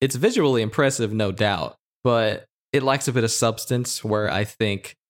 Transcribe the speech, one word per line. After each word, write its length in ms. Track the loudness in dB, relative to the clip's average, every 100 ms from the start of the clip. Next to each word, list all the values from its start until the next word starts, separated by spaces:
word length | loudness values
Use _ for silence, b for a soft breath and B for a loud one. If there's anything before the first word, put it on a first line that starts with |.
it's 140 | -2 0
visually 460 | 0 2 2 2
impressive, 520 | 0 2 0 0 -2
no 180 | 0 -2
doubt, 440 | 0 0 0 -6 -12 _ _
but 420 | 0 2 2 -2 -10 _ _
it 120 | 0
lacks 240 | 2 0 0
a 60 |
bit 120 | 0 0
of 60 |
substance 720 | 2 0 0 -4 -4 -4 -6
where 280 | -2 -2 0
I 140 | -2 -4
think 500 | -2 -2 -2 -8 -20 _